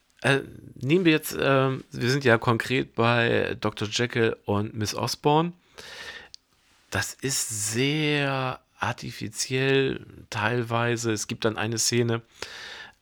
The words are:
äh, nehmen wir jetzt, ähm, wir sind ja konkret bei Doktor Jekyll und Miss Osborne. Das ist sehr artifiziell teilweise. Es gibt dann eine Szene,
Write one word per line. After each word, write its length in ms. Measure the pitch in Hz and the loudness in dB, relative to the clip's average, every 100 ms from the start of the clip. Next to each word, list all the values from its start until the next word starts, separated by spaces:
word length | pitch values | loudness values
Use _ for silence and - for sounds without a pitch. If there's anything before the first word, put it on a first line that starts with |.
| _ _ | _ _
äh, 180 | 123 135 - 120 110 - | 0 0 -2 -12 -18 -8
nehmen 280 | 127 175 | 0 4
wir 80 | 170 | 4
jetzt, 240 | 156 - - | 4 0 -2
ähm, 440 | 139 135 135 131 - | 2 4 4 0 -8
wir 180 | 135 123 | -4 0
sind 140 | 139 | 2
ja 140 | 127 113 | 4 4
konkret 580 | - 113 - 131 135 - | 4 0 0 -2 -2 0
bei 640 | 117 120 117 113 90 113 | 2 4 4 2 0 -2
Doktor 300 | 107 - 107 | -4 -2 -4
Jekyll 480 | 110 120 123 113 - - | 0 0 2 2 0 -2
und 280 | 101 107 | -2 -2
Miss 220 | 110 104 - | -4 -4 -2
Osborne. 560 | 113 - 147 151 175 170 _ - - - - - - - _ _ _ _ _ | -4 0 4 4 4 -2 _ -20 -18 -16 -14 -16 -18 -20 _ _ _ _ _
Das 220 | - - | -6 -6
ist 580 | - 135 135 - 107 101 | -6 -4 -2 -4 -4 -4
sehr 920 | 110 135 151 151 147 139 135 131 - _ _ | 0 0 2 0 0 0 -2 -4 -6 _ _
artifiziell 1300 | 107 120 127 - 107 - - 127 135 135 135 60 - - - | -4 -4 -8 -8 -10 -6 -2 0 2 4 2 -2 -10 -20 -8
teilweise. 800 | 110 107 123 113 117 117 117 117 | -2 0 0 0 0 0 0 0
Es 160 | 107 - | -2 -4
gibt 160 | 113 113 | -2 -2
dann 120 | 107 | 0
eine 200 | 107 113 | -2 0
Szene, 440 | - 120 117 117 - - - - - - - - | 2 2 2 0 -4 -14 -14 -12 -14 -14 -16 -14